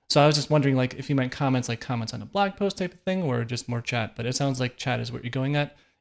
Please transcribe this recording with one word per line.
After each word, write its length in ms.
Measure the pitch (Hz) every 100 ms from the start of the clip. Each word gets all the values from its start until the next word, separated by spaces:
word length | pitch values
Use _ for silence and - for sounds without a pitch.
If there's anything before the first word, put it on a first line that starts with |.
| -
So 100 | 151
I 60 | 151
was 100 | 151
just 140 | 139
wondering, 260 | 151 139 131
like, 200 | 127 -
if 140 | 131
you 60 | 135
meant 160 | 127
comments, 380 | - 135 131 120
like 100 | 113
comments 320 | - 117 110
on 120 | 113
a 20 | 104
blog 300 | 202 196 196
post 240 | 202 -
type 160 | 180 -
of 60 |
thing, 200 | 190 185
or 240 | 156 120 117
just 240 | 120 -
more 120 | 117
chat. 340 | - 120 107 -
But 100 | 117
it 100 | 127
sounds 240 | 139 127
like 180 | 123 -
chat 220 | 131 120
is 120 | 117
what 120 | 120
you're 60 | 123
going 260 | 131 135 147
at, 220 | 147 - _ _